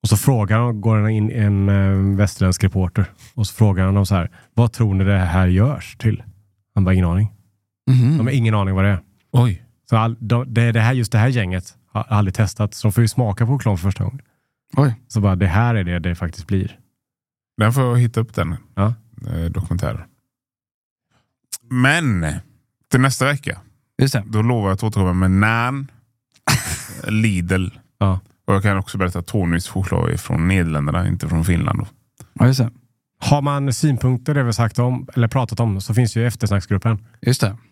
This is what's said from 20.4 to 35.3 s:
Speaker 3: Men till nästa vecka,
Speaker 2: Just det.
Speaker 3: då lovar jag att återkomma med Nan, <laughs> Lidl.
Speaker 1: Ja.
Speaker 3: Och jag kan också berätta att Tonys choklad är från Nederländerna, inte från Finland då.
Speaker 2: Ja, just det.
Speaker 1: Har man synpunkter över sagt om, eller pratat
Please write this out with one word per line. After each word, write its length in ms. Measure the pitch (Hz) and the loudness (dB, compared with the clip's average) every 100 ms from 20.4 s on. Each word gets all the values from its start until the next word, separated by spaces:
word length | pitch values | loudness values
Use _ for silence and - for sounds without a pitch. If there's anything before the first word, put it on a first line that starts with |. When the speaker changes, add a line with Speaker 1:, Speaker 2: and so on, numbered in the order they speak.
| _ _ _ _ _ _ _ _ _ _ _ - 117 | _ _ _ _ _ _ _ _ _ _ _ -18 _
Speaker 3:
Men 560 | 127 127 160 151 98 80 73 - _ _ _ _ | 0 2 2 0 0 -2 -6 -12 _ _ _ _
till 100 | 127 | 2
nästa 240 | 135 127 | 2 0
vecka, 340 | 131 147 - - - _ _ - | -2 -2 -8 -12 -14 _ _ -2
Speaker 2:
Just 160 | 139 | 0
det. 100 | 127 101 | 0 -4
Speaker 3:
då 160 | 110 | 0
lovar 260 | 113 120 98 | 0 0 0
jag 60 | |
att 80 | 95 | 0
återkomma 300 | 110 104 92 | -2 0 0
med 180 | 90 92 | 2 2
Nan, 600 | 95 104 113 120 135 139 _ _ _ _ _ - | 2 2 0 -2 -4 -10 _ _ _ _ _ -2
<laughs> 580 | - - - - - - | -2 -2 -10 -12 -12 -4
Lidl. 580 | 107 113 92 87 92 90 - _ _ | 0 2 0 0 0 -2 -8 _ _
Speaker 1:
Ja. 220 | 98 92 - _ - | 0 0 -6 _ -2
Speaker 3:
Och 80 | |
jag 80 | 98 | 0
kan 160 | 101 98 | 0 -2
också 200 | 101 98 | -4 -4
berätta 200 | 92 87 | -4 -4
att 80 | 85 | -4
Tonys 420 | 110 85 85 - | -2 0 -2 -4
choklad 420 | 92 95 87 82 | -6 -2 -2 -2
är 60 | - | -4
från 320 | - - 85 | -4 -2 2
Nederländerna, 600 | 95 85 76 71 82 92 | 2 0 -2 -2 -2 -2
inte 200 | 92 78 | -2 -2
från 160 | 82 | -2
Finland 340 | 82 85 85 - | 0 0 0 -2
då. 80 | - _ _ _ - | -4 _ _ _ -20
Speaker 2:
Ja, 140 | - 123 | 2 2
just 140 | 131 | 4
det. 100 | 117 - _ _ _ _ | -2 -4 _ _ _ _
Speaker 1:
Har 240 | - 143 | 0 2
man 300 | 143 143 139 | 2 -2 -2
synpunkter 600 | 120 156 123 127 127 - 143 | 0 0 2 0 -2 -2 -2
över 160 | 123 | 0
sagt 260 | 113 117 - | 0 -2 0
om, 300 | 123 127 131 | -2 -2 -4
eller 140 | - | -2
pratat 320 | 113 | 0